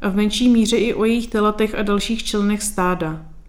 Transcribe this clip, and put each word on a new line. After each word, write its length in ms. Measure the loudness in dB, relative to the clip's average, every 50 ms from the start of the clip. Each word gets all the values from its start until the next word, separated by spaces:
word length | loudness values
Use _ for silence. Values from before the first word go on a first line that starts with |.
| -4
a 60 | -2
v 80 | 0
menší 320 | 2 2 2 2 2 4 4
míře 280 | 4 4 4 4 2
i 180 | 2 2 0 0
o 100 | 0 2
jejich 220 | 2 2 0 -2
telatech 480 | -2 0 0 2 2 2 0 0 -2 -2
a 80 | -2 -2
dalších 420 | 0 0 0 0 -2 -4 -4 -4
členech 380 | -4 -2 0 0 0 0 -2 -4
stáda. 640 | -4 -2 -2 0 0 0 -2 -2 -4 -6 -8 -10 -14 -18 -20 -20